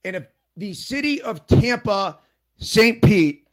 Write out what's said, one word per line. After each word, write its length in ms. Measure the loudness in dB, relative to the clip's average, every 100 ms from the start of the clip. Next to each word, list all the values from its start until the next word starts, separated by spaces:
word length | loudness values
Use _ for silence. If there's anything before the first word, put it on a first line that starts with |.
And 120 | -10 -12
if 100 | -14 _ _ -14
the 180 | -14
city 460 | -12 -10 -6 -4 -4
of 240 | -6 -12 _
Tampa, 720 | 2 4 -2 -2 -2 -4 -8 _ _ _ _
Saint 440 | -2 2 2 4
Pete 460 | 4 4 2 -2 _